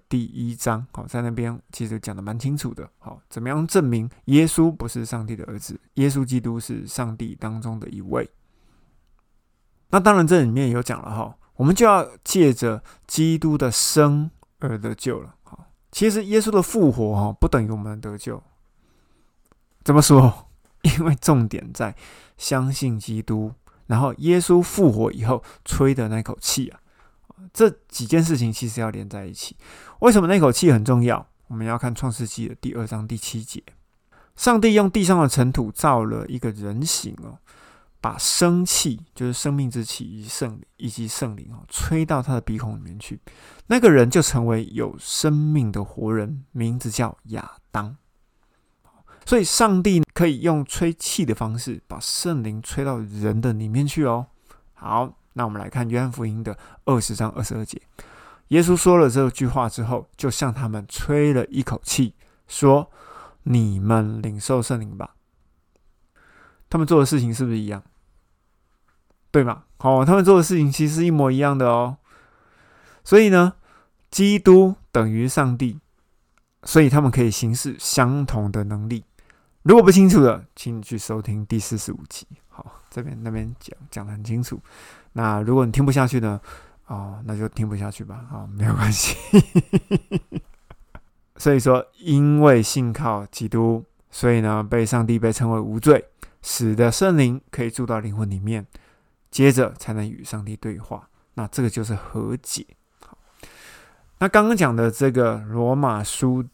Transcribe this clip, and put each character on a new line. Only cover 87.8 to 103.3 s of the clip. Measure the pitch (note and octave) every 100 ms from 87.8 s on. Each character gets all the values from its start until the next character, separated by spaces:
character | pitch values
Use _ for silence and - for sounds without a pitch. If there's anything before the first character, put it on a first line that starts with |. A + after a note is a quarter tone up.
| G#2
去 | -
吧。 | A2+ F#2+ A#2+
好， | G#2+ G2+
没 | G2+ G#2+
有 |
关 | G#2 G#2+
系。 | G2+ - - - G#3 - - - F#3+ - G3+ - F#3+ -
<laughs> | - - - - - _ - _ _ _ -
所 | D3+
以 | C#3
说， | C3 B2+ - _
因 | F3 C#3+ D3 D3
为 | D3+ B2
信 | A2 C#3+ A#2+
靠 | A2 C#3 G#2 G2+
基 | - A2+
督， | A2+ A2+ A2+ - _ _
所 | - B2
以 | A#2
呢， | G#2+ G#2+
被 | G#2 A#2+
上 | A2+ B2 A2+
帝 | A#2
被 | A2+
称 | A2 A#2
为 | A2+
无 | G#2+ A2
罪， | C3+ C3+ - _ - _
使 | - - A#2 G#2+
得 | A#2
圣 | A2+ F#3+ E3
灵 | C3 B2+ -
可 | -
以 | A#2
住 | - A#2+
到 | A2+
灵 | G#2+
魂 | G#2 G#2+
里 | F#2+
面， | G2+ A2+ G2 - _ _ _ _ _
接 | - C#3
着 | B2+ B2 -
才 | -
能 | G#2+ G#2+
与 | -
上 | - G#2+
帝 | G2+ G#2+
对 | A2+ G2
话。 | G#2+ G#2+ - _ _
那 | - A2
这 | -
个 | B2
就 | -
是 | A2
和 | G#2 - A2 G#2+ B2
解。 | - - - _ _ _
好， | - _ _